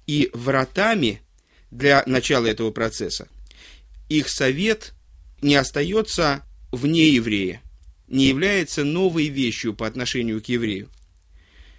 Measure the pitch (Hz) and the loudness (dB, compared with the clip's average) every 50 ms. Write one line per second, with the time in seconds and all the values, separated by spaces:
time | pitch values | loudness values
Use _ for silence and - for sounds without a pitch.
0 | _ - 147 151 135 - - 117 120 135 139 131 131 - - 185 202 226 226 202 | _ -2 0 0 0 0 -2 -4 -2 0 0 0 0 -2 0 0 0 2 2 2
1 | 135 110 98 - - _ _ _ _ _ _ _ _ - 120 120 139 143 139 135 | 0 0 -2 -4 -12 _ _ _ _ _ _ _ _ -18 -6 0 2 4 4 4
2 | - 127 131 127 123 - 143 123 117 113 107 107 113 110 107 120 113 113 - - | 4 2 0 0 2 2 2 2 2 0 0 -2 -2 -4 -2 -2 -4 -4 -4 -4
3 | 107 85 - - - - - - - - - - - - - - - - - - | -6 -6 -6 -8 -10 -14 -20 -20 -20 -20 -20 -20 -20 -20 -20 -20 -20 -20 -20 -18
4 | - - 151 151 131 - - - 143 131 135 151 196 220 214 220 - - - - | -8 -2 -2 -2 0 -2 -2 -2 0 0 0 0 0 0 0 -2 -4 -18 -20 -20
5 | _ _ - - - - - - 143 143 143 139 131 - - 147 147 170 202 220 | _ _ -20 -20 -20 -20 -10 -2 2 4 4 4 4 2 -2 -2 -2 0 0 -2
6 | 214 - - 185 165 147 139 - - - - - - - - 120 135 151 165 165 | -2 -2 -2 0 0 0 0 -2 -6 -16 -20 -20 -16 -10 -8 -2 0 2 4 6
7 | 156 156 139 120 113 117 104 101 95 92 85 110 - - - - - - - _ | 6 6 6 4 2 0 -2 -2 -2 -4 -6 -8 -14 -20 -20 -20 -20 -20 -20 _
8 | _ - - 135 135 135 135 139 180 202 202 190 160 - - 156 143 147 156 180 | _ -4 0 2 4 4 4 2 0 0 0 0 -2 -2 -4 -4 -2 -2 0 0
9 | 190 185 165 165 151 151 139 139 131 113 - - - 113 101 - 113 110 113 127 | 0 0 0 0 -2 -2 -2 -2 -2 -2 -2 -4 -4 -6 -6 -4 -6 -6 -6 -6
10 | 123 - - 127 120 113 110 110 - - 123 117 117 107 101 95 104 - - - | -6 -4 -4 -4 -2 -2 -4 -4 -4 -2 -2 -2 -2 -2 -4 -6 -8 -12 -20 -20
11 | _ _ _ _ _ _ - - _ _ _ - - - - | _ _ _ _ _ _ -20 -20 _ _ _ -20 -20 -20 -20